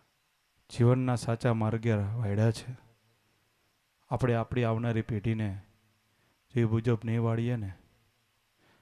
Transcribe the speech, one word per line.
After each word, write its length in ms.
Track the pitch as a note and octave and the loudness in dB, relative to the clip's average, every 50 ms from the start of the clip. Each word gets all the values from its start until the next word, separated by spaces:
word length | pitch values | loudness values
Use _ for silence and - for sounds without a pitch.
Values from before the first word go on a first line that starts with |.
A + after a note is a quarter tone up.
| _ _ _ _ _ _ _ _ _ _ _ _ _ - | _ _ _ _ _ _ _ _ _ _ _ _ _ -8
જીવનના 460 | - - A#2+ A#2 B2 C3 B2+ B2+ B2 | 0 4 4 6 6 4 2 0 0
સાચા 380 | A#2 - - A#2 A2+ - B2+ A#2 | -2 -2 -2 -4 -2 0 0 0
માર્ગે 400 | A2+ A2 G#2+ G#2+ A#2 A2+ A#2+ A2 | 2 0 0 0 0 0 0 0
વાળ્યા 560 | G#2 G2+ G2 A2 A#2+ A#2 G2+ G2+ G#2 A2 A2+ | 0 0 -2 -4 -4 -2 -2 2 4 4 4
છે. 200 | A2+ - - - B2+ - - - _ _ _ _ _ _ _ _ _ _ _ _ _ _ _ _ _ _ _ _ _ _ _ - | 2 0 -4 -12 -14 -14 -16 -20 _ _ _ _ _ _ _ _ _ _ _ _ _ _ _ _ _ _ _ _ _ _ _ -6
આપણે 240 | B2+ A2+ B2+ B2 A#2+ | -4 -2 0 0 0
આપણી 300 | A#2 A2+ - - B2+ A#2+ | 0 -2 -2 -2 -2 0
આવનારી 380 | A2+ A2+ A2+ A#2+ A#2+ A2+ A2+ A2 | 0 0 0 0 -2 -2 -2 -2
પેઢીને 460 | - A#2 G#2 F#2 A#2 A2+ A2 A2 G#2 F#2+ G2 - _ _ _ _ _ _ _ _ _ _ _ _ _ _ _ _ _ - | -2 -4 -4 -2 -2 -2 -2 -2 -4 -6 -8 -12 _ _ _ _ _ _ _ _ _ _ _ _ _ _ _ _ _ -2
જે 100 | B2 A#2 | 0 0
મુજબ 340 | A2 A2+ A2+ A2+ B2 A#2+ A2 - | 2 2 2 2 2 0 0 0
નહીં 180 | A2+ A2+ A#2 A2+ | -2 0 0 2
વાળીએ 340 | A2+ A2+ A#2 A#2 A#2+ B2 | 0 0 0 -2 -2 -2
ને, 140 | A#2 G#2+ F#2+ F#2 - _ _ _ _ _ _ _ _ _ _ _ _ _ _ _ _ _ _ _ _ | -4 -6 -8 -10 -12 _ _ _ _ _ _ _ _ _ _ _ _ _ _ _ _ _ _ _ _